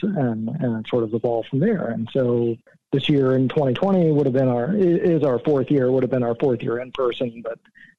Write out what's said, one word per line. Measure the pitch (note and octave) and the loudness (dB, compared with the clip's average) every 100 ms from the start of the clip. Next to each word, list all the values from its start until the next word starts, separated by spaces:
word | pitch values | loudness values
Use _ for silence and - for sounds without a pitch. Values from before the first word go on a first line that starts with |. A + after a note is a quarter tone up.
and, | G3+ D#3 B2 A2 A2+ | -4 -2 -2 -4 -6
and | D#3 B2+ A2+ A2 | -4 -4 -4 -4
sort | B2+ | -2
of | A2 | -2
evolve | A2+ B2 A#2 - | -2 -2 -4 -4
from | C3+ | -2
there. | G#3 G3+ A2+ | 0 0 -4
And | A2+ A2 | -6 -4
so | C#3 B2 A#2+ A#2 A2+ _ _ _ | -2 0 0 0 -4 _ _ _
this | C#3 - | -2 2
year | C#3+ C3 | 2 2
in | C3 C3 | 2 2
twenty | D#3 C3+ | 0 0
twenty | A#2+ G3 F#3 D#3+ | 0 2 4 4
would | D3 | 2
have | C3+ | 2
been | B2+ B2+ | 2 2
our, | A#2+ B2 | 0 0
i-, | G#3 | 2
is | F3+ E3+ F#3 D#3+ | 2 2 2 2
our | C#3+ A#2+ | 2 0
fourth | D#3 C#3 B2 | 2 0 2
year, | D3 B2+ | 2 2
would | C3 | 2
have | B2 | 2
been | B2+ | 0
our | A#2+ A#2 | 0 0
fourth | C#3+ A2+ | 0 0
year | C3 A#2+ | -2 -6
in | B2+ | -6
person, | - B2+ A2 B2 A#2 | -2 -2 -2 -6 -6
but | A2+ A#2 _ - - | -10 -12 _ -20 -20